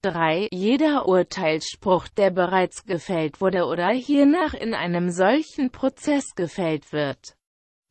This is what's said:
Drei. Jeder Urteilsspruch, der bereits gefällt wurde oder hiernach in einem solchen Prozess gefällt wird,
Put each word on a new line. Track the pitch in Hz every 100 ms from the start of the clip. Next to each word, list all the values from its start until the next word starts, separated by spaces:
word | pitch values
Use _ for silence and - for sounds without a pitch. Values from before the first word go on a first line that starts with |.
Drei. | 196 170 160 165 208
Jeder | 180 208 285 311 285 -
Urteilsspruch, | 185 175 - 160 160 - - 208 180 -
der | - 196
bereits | 185 175 190 180 -
gefällt | - 185 - 170 156 -
wurde | 190 185
oder | 147 165 180
hiernach | 254 247 285 285 330 311
in | - 226
einem | 196 175 175 180
solchen | 175 185 294 320 - 254
Prozess | - 262 - - 285 - -
gefällt | 165 - 165 151 -
wird, | 151 143 - - - _ _ _ _ _